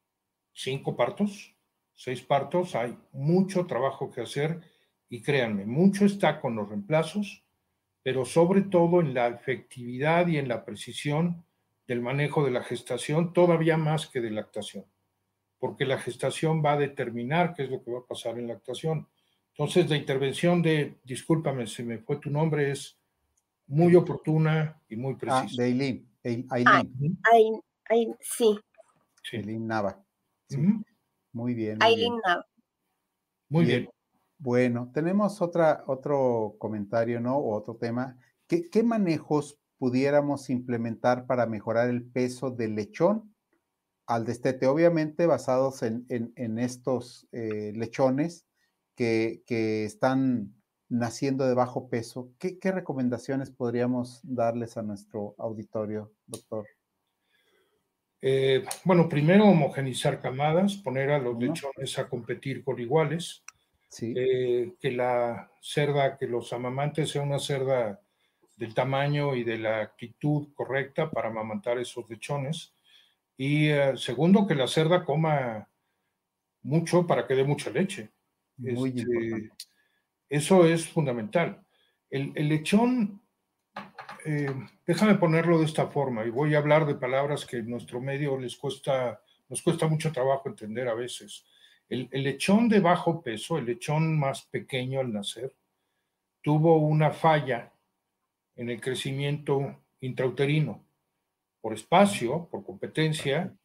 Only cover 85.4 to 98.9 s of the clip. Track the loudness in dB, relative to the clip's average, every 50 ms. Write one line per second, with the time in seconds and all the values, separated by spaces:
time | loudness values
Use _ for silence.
85.4 | 4 4 4 4 4 2 0 -2 -2 -2 0 -2 -2 0 -2 -2 -4 -2 -2 0
86.4 | 0 2 2 2 4 6 6 6 6 2 0 -2 -2 -2 0 0 0 0 -2 -4
87.4 | -6 -8 -8 -8 -6 -6 -8 -8 -10 -10 -10 -8 -6 -6 -4 -4 -2 -2 -2 -4
88.4 | -4 -8 -10 -8 -8 -8 -8 -6 -4 -2 -2 0 0 -2 -4 -8 _ _ _ _
89.4 | _ _ -12 -2 -2 0 0 2 0 0 0 0 -2 -2 -2 0 0 0 0 0
90.4 | -2 -8 -10 -10 -12 -10 -8 -6 -4 -4 -4 -4 -6 -8 -10 -12 -14 -16 -20 -20
91.4 | -20 _ _ _ _ _ _ _ _ _ -6 -6 -6 -6 -6 -4 -4 -4 -4 -2
92.4 | 2 2 4 4 4 4 4 4 6 4 4 4 2 0 -2 -2 -4 -6 -6 -6
93.4 | -6 -4 -4 -4 -2 -4 -6 -6 -4 -2 0 0 2 2 2 2 0 0 -2 -4
94.4 | -10 _ -10 -10 -8 -6 -6 -6 -4 -2 -2 -2 -2 -2 -4 -6 -6 -8 -8 -10
95.4 | -10 -12 -12 _ _ _ _ _ _ _ _ _ _ _ _ _ _ _ _ _
96.4 | -2 0 2 4 6 6 6 6 4 4 4 4 4 2 2 2 4 4 4 4
97.4 | 2 -2 -4 -4 -6 -10 _ _ _ _ _ _ _ _ _ _ _ _ _ _
98.4 | _ _ _ -10 -8 -8 -8 -6 -6 -6